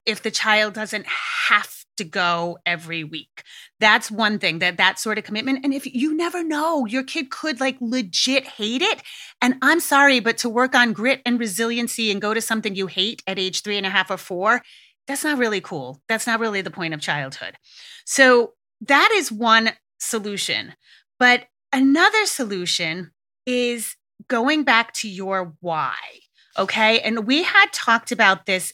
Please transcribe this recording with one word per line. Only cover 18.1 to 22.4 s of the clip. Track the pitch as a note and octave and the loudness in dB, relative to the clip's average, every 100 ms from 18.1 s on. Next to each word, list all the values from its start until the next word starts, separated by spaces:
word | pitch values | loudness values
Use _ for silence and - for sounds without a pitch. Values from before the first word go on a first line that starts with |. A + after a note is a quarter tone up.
| - C4 B3 A#3 _ _ - | 4 6 6 2 _ _ -10
that | G#3+ C#4+ G4+ | 2 4 4
is | G#4+ C#4 | 2 0
one | G#3+ A#3 A3+ A3 - _ - | -2 4 4 4 -4 _ -12
solution. | - A3+ G#3 G3 - A2 - - _ _ _ - | -6 -6 -4 -6 -4 -4 -6 -16 _ _ _ 2
But | B3 B3 - _ - | 4 4 0 _ -4
another | C4 C4+ C#4+ F#4 G#4+ G#4 | 2 4 6 4 4 0
solution | - | -2